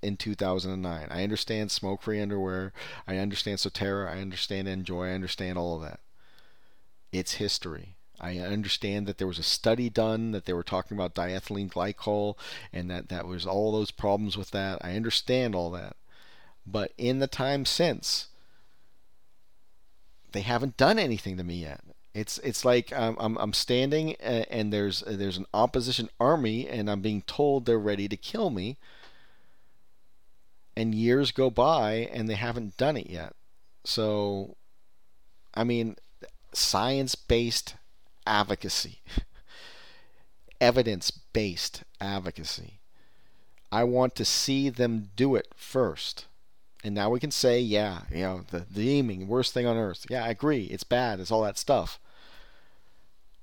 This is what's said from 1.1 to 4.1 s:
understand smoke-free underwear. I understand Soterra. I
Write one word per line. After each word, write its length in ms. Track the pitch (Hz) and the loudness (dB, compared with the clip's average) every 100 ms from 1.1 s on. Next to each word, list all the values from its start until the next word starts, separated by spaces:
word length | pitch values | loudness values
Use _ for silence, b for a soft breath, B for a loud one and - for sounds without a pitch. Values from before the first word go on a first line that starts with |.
| 87 | -4
understand 480 | 101 107 - 110 107 | -2 -2 -2 -2 -2
smoke-free 500 | - 95 98 - 104 | -2 -2 -2 -2 -2
underwear. 500 | 101 101 95 92 95 B B B - | 0 0 0 -2 -4 B B B -4
I 100 | 95 | -2
understand 400 | 101 98 107 98 | -2 -2 -2 -2
Soterra. 500 | 98 - 98 98 | -4 -2 0 0
I 140 | 92 | -2